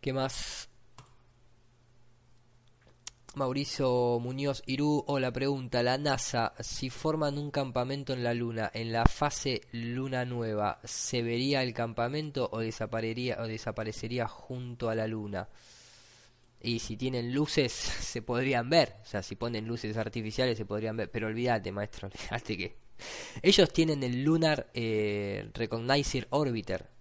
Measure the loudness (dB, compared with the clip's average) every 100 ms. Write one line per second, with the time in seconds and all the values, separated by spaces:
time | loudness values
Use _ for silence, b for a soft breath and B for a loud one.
0 | -2 0 0 -2 -6 -8 -12 -18 -20 -20
1 | -20 -20 -20 _ -20 -20 -20 -20 -20 -20
2 | -20 -20 _ -20 _ -20 -20 _ -20 -20
3 | -20 -20 -16 -2 0 0 -2 0 4 4
4 | 4 2 0 -2 -2 -2 -2 2 4 2
5 | 2 0 2 0 0 0 0 2 4 2
6 | 2 0 0 0 0 -2 -8 -6 -6 -2
7 | 0 2 0 0 -2 -2 0 0 -2 -2
8 | -2 -2 0 0 0 -2 -2 -2 -2 6
9 | 6 6 -2 0 -2 -2 -4 -8 -4 -4
10 | -2 -2 -2 -2 -2 0 0 -2 -8 -8
11 | -2 -2 0 0 2 2 0 -2 -4 -2
12 | -2 -2 -6 -2 -2 0 -4 -2 -4 -2
13 | -2 -2 -2 -2 -4 -4 -6 -4 -6 -6
14 | -4 -2 -2 -4 -12 -10 -8 -4 -2 0
15 | 0 -2 -4 -6 -6 B B B B B
16 | B B B B _ -8 -2 -2 -2 -4
17 | -2 -2 0 0 2 4 2 2 -4 -2
18 | -4 -6 0 2 4 2 6 6 4 0
19 | -6 -6 -4 -4 -2 -2 -4 -4 -2 -2
20 | -2 -2 -4 0 2 2 -2 -2 -2 -2
21 | -4 -2 -2 0 2 2 0 -4 -6 -6
22 | -12 -10 -6 -6 -4 -4 -4 -8 -16 -14
23 | B B B B 6 8 8 6 4 4
24 | 0 2 4 6 4 2 -2 -2 0 2
25 | 2 0 0 -4 -6 -4 -2 -2 2 2
26 | 4 -2 0 0 2 0 -2 -4 -6 -18